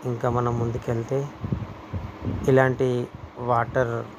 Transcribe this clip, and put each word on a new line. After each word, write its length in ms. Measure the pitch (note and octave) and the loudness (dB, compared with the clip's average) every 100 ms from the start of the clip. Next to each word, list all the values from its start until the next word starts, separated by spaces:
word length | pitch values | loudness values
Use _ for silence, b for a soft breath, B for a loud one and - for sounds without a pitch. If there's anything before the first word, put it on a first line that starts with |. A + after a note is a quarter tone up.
ఇంకా 260 | B2+ A#2 B2+ | -4 0 0
మనం 280 | A#2+ A#2+ A#2+ | 2 2 2
ముందుకెళ్తే 680 | A#2 A#2+ - A#2 A2+ C3+ C#3+ - - - - - - - - - - - - | 0 -2 -2 -2 0 -2 -2 -6 -4 -4 -4 -10 -8 -8 -8 -8 -4 -2 4
ఇలాంటి 600 | C3 C3 B2 C3 B2 B2 - - - | 6 6 4 0 0 -4 -8 -16 -8
వాటర్ 680 | B2 A#2+ A#2+ C3 A#2+ A#2 A2+ | 0 2 2 2 0 0 -6